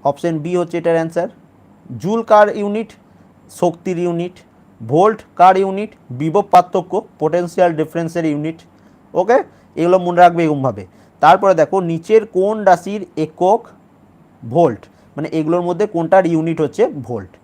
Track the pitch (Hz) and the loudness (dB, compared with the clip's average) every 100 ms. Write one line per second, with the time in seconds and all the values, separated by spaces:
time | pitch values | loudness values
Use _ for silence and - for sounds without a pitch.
0 | 139 143 175 160 151 180 175 175 170 165 | -4 -4 -4 -4 -4 -4 -4 -4 -2 -2
1 | 165 165 180 - _ _ _ _ - 120 | -2 -6 -6 -10 _ _ _ _ -18 -8
2 | 165 226 220 214 208 208 202 208 226 - | -4 -4 2 4 4 0 -6 -6 -8 -16
3 | _ _ _ _ _ - 180 170 196 170 | _ _ _ _ _ -2 -2 -2 -8 -4
4 | 175 170 180 - _ _ _ _ 113 147 | -4 -4 -8 -12 _ _ _ _ -4 2
5 | 208 220 - - 180 190 196 190 208 - | 2 0 -12 4 4 6 0 -4 -8 -12
6 | _ 123 160 175 202 185 180 190 175 190 | _ -6 -2 -2 2 2 2 -4 -4 -8
7 | - _ 156 165 175 180 175 156 156 165 | -8 _ -2 -2 -4 0 0 0 -6 -6
8 | 165 170 160 147 156 165 _ _ _ _ | -6 -4 -4 -4 -6 -10 _ _ _ _
9 | _ - 185 247 - _ _ - 170 185 | _ -4 2 2 0 _ _ -4 2 2
10 | 175 175 175 170 165 147 131 101 92 _ | 2 4 4 4 -2 0 -4 -6 -14 _
11 | _ _ 151 185 196 170 151 196 170 165 | _ _ 4 4 4 2 2 0 -2 -6
12 | 165 220 214 180 196 220 196 170 190 208 | 2 2 2 -2 -2 0 2 2 0 -10
13 | 185 - 156 - 180 233 - - _ _ | -10 -8 -8 -2 0 0 -2 -20 _ _
14 | _ _ _ _ 120 139 165 107 - _ | _ _ _ _ -4 2 2 0 -14 _
15 | _ - 156 160 151 175 175 170 208 170 | _ -10 -6 -4 -2 -2 -2 -4 -4 -4
16 | 165 190 165 165 160 160 151 - - 160 | 2 2 2 -2 -2 -4 -4 -2 -4 -4
17 | 113 117 92 _ | -10 -10 -12 _